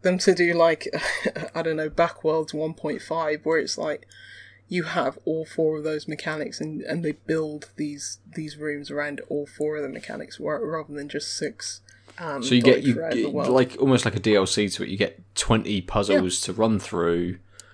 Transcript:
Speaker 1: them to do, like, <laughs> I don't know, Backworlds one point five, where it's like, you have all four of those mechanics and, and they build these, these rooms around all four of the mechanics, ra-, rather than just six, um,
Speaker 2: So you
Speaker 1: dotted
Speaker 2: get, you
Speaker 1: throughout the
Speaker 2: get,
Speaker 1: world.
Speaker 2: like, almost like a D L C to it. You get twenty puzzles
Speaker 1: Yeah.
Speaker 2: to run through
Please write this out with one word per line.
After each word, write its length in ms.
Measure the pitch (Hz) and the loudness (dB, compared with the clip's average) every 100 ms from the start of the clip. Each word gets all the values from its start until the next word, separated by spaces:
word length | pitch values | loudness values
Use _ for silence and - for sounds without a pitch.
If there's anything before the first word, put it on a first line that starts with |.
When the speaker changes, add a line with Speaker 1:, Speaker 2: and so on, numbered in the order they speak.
Speaker 1:
them 160 | 185 180 | 2 4
to 160 | - | 4
do, 180 | 175 175 | 4 4
like, 340 | 170 165 160 - - - - | 6 4 4 -2 -4 -4 -2
<laughs> 320 | - - 165 | -4 -6 -8
I 80 | 165 | -4
don't 140 | 165 156 | -2 -2
know, 140 | 156 | -2
Backworlds 640 | 156 170 - 156 160 156 | 2 0 2 0 0 -2
one 200 | 151 156 | -4 -4
point 280 | 160 - - | -4 -6 -6
five, 380 | - 165 156 151 | -4 -2 0 -2
where 140 | 160 160 | 0 0
it's 200 | - - | 0 -4
like, 280 | 160 151 _ - - - - - _ | -4 -6 _ -20 -20 -20 -20 -20 _
you 160 | 180 | -4
have 340 | 160 165 254 - | -2 -2 -2 -2
all 200 | - 160 | -4 -4
four 340 | 160 - 160 156 | -4 0 0 0
of 60 | |
those 240 | 151 151 - | -4 -4 -6
mechanics 520 | 151 165 156 147 - | -8 -6 -4 -6 -6
and, 200 | 156 151 | -8 -6
and 220 | - 175 | -6 -2
they 80 | 165 | -2
build 580 | 151 - 160 156 151 - - | -4 -4 -2 -2 -8 -14 -8
these, 420 | 151 143 - - - | -8 -6 -12 -14 -12
these 220 | - 156 147 | -10 -10 -8
rooms 340 | 151 147 143 | -6 -6 -6
around 300 | 147 147 143 - | -6 -4 -6 -6
all 180 | 147 147 | -6 -6
four 300 | - 151 151 | -4 -2 -2
of 60 | |
the 60 | 139 | -6
mechanics, 520 | - - - 127 - | -8 -10 -10 -10 -8
ra-, 160 | 151 151 | -4 -4
rather 380 | - 160 151 | -4 -6 -6
than 140 | 147 143 | -10 -8
just 280 | 151 - - | -8 -6 -6
six, 440 | 151 - - - - - - - | -6 -8 -12 -12 -18 -20 -20 -12
um, 240 | 170 139 | -8 -6
Speaker 2:
So 120 | 123 | 4
you 80 | 123 | 6
Speaker 1:
dotted 140 | 123 127 | 8 6
Speaker 2:
get, 20 | 139 | 4
you 60 | |
Speaker 1:
throughout 180 | 123 165 | 0 0
the 100 | 135 | 0
Speaker 2:
get, 80 | - | 0
Speaker 1:
world. 160 | 147 135 | 0 4
Speaker 2:
like, 260 | 127 127 - | 4 4 2
almost 240 | 135 123 | 4 4
like 120 | 117 104 | 2 0
a 40 | |
D 140 | 107 | 4
L 120 | 104 95 | 6 4
C 220 | - 104 | 2 0
to 140 | - | -2
it. 60 | - | -6
You 80 | 95 | -2
get 240 | 107 - - | -2 -2 -12
twenty 460 | - - 143 - 101 | -4 2 2 2 -2
puzzles 600 | - 110 101 98 92 - | 0 0 4 4 2 -2
Speaker 1:
Yeah. 60 | - | -4
Speaker 2:
to 60 | |
run 240 | 98 110 104 | 2 2 2
through 600 | - 90 85 85 87 92 - - - | 0 0 2 2 0 -4 -12 -20 -20